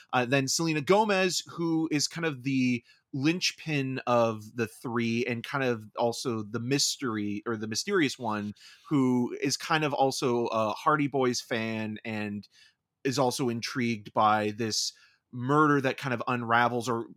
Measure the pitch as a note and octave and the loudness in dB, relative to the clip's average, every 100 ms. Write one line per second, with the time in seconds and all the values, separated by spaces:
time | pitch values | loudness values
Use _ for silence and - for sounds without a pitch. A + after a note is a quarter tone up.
0 | - B2+ A#2+ C#3 C3+ - E3 D3+ C#3 G3 | -4 -2 2 2 2 0 0 0 2 4
1 | A3 F#3+ F#3+ D3 - - E3 D#3+ D#3+ D3+ | 4 2 0 -2 -6 -4 0 0 0 0
2 | - E3 E3 C3 B2+ C3 B2+ B2 - _ | -2 -2 -4 -4 -2 2 2 0 -6 _
3 | _ C#3 D3 F3+ - - D#3+ D3 C3 C3 | _ -2 0 0 -2 -4 -4 -2 -2 -4
4 | - A#2+ A2+ A2 G#2+ A#2+ A2+ - A#2+ A#2+ | 2 4 4 0 -6 -4 -4 -6 -4 -2
5 | A#2 A#2 A#2 A#2 - C#3+ C3 A#2 G#2+ - | 0 0 -2 -4 -4 -2 0 -2 -4 -2
6 | A#2+ A2+ C3+ A2 G#2+ A#2 A#2+ C#3 - - | 0 0 -4 -4 -4 -6 0 0 0 -2
7 | B2+ G#2+ G#2 G2+ A#2 A2 G#2+ G#2+ - G3+ | -4 -2 -4 -4 -4 -6 -4 -6 -2 0
8 | C3+ - A#2 G#2 G#2 - - - - D3 | 0 -2 -4 -4 -4 -10 -18 -16 0 2
9 | B2+ B2 B2 - C#3+ - - D#3+ D3+ C#3 | 4 2 0 -2 -4 -2 0 0 2 2
10 | C3+ - C3 A#2+ A#2 A2 A2 G#2 - D3+ | 0 2 0 0 0 0 0 0 0 2
11 | C#3+ C3+ B2+ A#2 - A#2 A2+ A2 A2 G#2+ | 2 0 0 0 -4 -4 -2 -4 -6 -6
12 | A2+ G#2+ G#2 G#2 - _ _ _ _ _ | -6 -6 -6 -8 -10 _ _ _ _ _
13 | C#3 B2 B2+ A#2+ B2+ A#2 - C3+ A#2 A2 | -2 2 0 0 -2 -2 -4 -2 -2 -2
14 | G2+ B2 G#2+ G#2+ G#2+ G#2 A2+ G#2 - - | -4 4 4 4 2 -2 -2 -2 -4 -8
15 | _ _ _ B2 B2 D3 D3+ C#3+ C3 - | _ _ _ -6 2 4 6 4 2 -2
16 | C3+ A#2 - B2 A#2 A#2 A#2+ A#2+ A#2 A#2 | -4 -2 -2 -2 4 4 4 2 0 -2
17 | - | -4